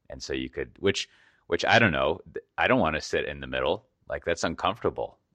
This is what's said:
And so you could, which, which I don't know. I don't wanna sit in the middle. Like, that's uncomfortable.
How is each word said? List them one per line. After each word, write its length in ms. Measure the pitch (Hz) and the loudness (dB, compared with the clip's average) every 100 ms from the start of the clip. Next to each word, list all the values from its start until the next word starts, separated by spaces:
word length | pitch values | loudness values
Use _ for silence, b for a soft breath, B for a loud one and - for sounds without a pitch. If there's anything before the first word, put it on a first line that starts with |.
| - | -16
And 120 | 65 | -12
so 100 | - | -6
you 180 | 67 65 | -6 -6
could, 220 | - 64 - | -8 -10 -2
which, 300 | 98 - - _ _ _ - | 0 0 -4 _ _ _ -2
which 180 | 85 | 0
I 140 | - 107 | 4 6
don't 140 | 113 | 6
know. 280 | 71 67 87 - - - - | 4 0 0 -8 -14 -10 0
I 80 | 87 | 2
don't 120 | 127 | 4
wanna 200 | 82 78 | 2 0
sit 260 | - 85 - | -2 -2 -2
in 140 | 71 | -6
the 60 | 67 | -6
middle. 400 | 65 65 98 - _ - | -2 0 -2 -6 _ -10
Like, 160 | 71 | -6
that's 200 | 85 85 | -4 -2
uncomfortable. 760 | 95 78 90 104 95 - 55 - _ | -2 -2 -2 0 -2 -2 -6 -10 _